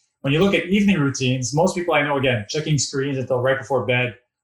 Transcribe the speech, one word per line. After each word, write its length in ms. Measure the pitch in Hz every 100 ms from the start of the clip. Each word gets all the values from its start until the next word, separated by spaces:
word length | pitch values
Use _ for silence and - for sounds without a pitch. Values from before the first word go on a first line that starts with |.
| _ _
When 100 | 139
you 100 | 151
look 100 | 196
at 140 | 165 175
evening 320 | 208 202 170
routines, 560 | 139 127 127 127 117
most 220 | 143 185 180
people 180 | 175
I 80 | 151
know, 140 | 147 139
again, 280 | 131 117 101
checking 280 | 156 156 147
screens 420 | - 139 143 135
until 220 | 127 127
right 160 | 131 131
before 300 | - 131 110
bed, 300 | 123 123 - _ _